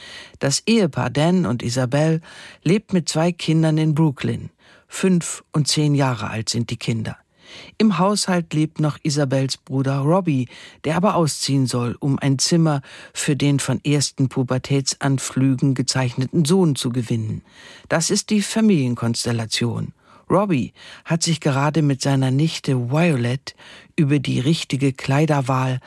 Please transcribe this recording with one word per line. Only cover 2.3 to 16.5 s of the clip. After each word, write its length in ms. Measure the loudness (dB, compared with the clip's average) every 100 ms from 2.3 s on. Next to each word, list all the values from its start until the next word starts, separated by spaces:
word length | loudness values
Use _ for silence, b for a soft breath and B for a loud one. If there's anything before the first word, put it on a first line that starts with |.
| B B B
lebt 280 | 0 0 0
mit 160 | -2 0
zwei 240 | 0 0
Kindern 460 | -2 0 2 2 2
in 180 | 2 2
Brooklyn. 540 | 2 0 -4 -4 -8 _ b b b
Fünf 560 | -2 2 2 0 -10 -6
und 160 | -2 0
zehn 260 | 2 2 2
Jahre 340 | 2 -2 -6
alt 200 | -6 -4
sind 200 | -4 -4
die 80 | -6
Kinder. 400 | -4 -4 -4 -10 _ B B B B B
Im 220 | 2 4
Haushalt 520 | 2 0 0 -2 0
lebt 260 | -2 -2 0
noch 180 | -2 -2
Isabels 540 | -2 0 0 0 -2 -6
Bruder 420 | -4 -2 0 0
Robbie, 480 | 2 2 2 0 -2 B B B -4
der 100 | 0
aber 180 | 2
ausziehen 540 | 2 0 -2 0 0 2
soll, 280 | 0 -2 -4
um 180 | -2 0
ein 220 | 0 0
Zimmer 420 | 2 2 2 0 B B B
für 220 | -6 -2 0
den 240 | 2 0
von 200 | 0 -4
ersten 440 | 0 0 0 -2 -2
Pubertätsanflügen 1500 | 0 -2 -2 0 -2 -2 -2 -2 -2 -2 0 2 2 0 0
gezeichneten 720 | 0 0 -2 -2 -2 0
Sohn 300 | 2